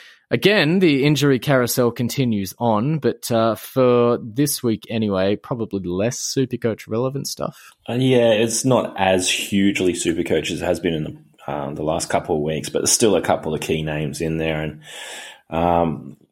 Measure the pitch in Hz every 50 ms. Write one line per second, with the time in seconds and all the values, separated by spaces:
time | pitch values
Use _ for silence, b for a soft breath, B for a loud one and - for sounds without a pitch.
0 | B B B B B B - 147 - 190 214 208 151 147 175 196 185 160 143 131
1 | 135 147 151 127 143 143 135 120 - 151 139 127 120 117 - 135 123 117 117 -
2 | 120 117 - - 131 120 110 101 95 92 - - 120 117 107 104 117 147 160 147
3 | 131 120 - - - - 120 113 113 113 107 - - - - 131 127 123 123 120
4 | 120 120 120 - - 120 104 127 147 147 - - - 120 110 101 - - 113 113
5 | 110 104 98 92 95 98 104 - - - 139 117 110 - - 98 90 87 87 92
6 | 101 120 - - - - - 139 131 - 123 117 - 117 104 - - - 107 113
7 | 127 131 139 139 - - - - - - - - - - - _ _ - 117 127
8 | 131 127 127 120 117 117 110 104 117 113 110 - - 131 123 107 92 - - -
9 | 95 95 95 92 90 - - - - - 101 98 98 101 95 - 92 90 85 85
10 | - 87 80 87 78 - 85 80 71 - 87 78 85 87 90 82 - 87 82 78
11 | 76 76 - - - _ _ _ - - 71 73 69 71 73 80 76 78 82 85
12 | - - - 85 - - 87 76 73 78 78 73 - - - - - - - -
13 | 120 107 95 82 80 - 82 - - 82 78 - - - 82 78 78 78 76 76
14 | 78 69 69 - 82 80 80 80 80 80 78 76 78 76 76 78 B B B B
15 | B B B B B B B B B _ 80 82 85 87 85 85 85 82 71 -
16 | - 69 - - _ _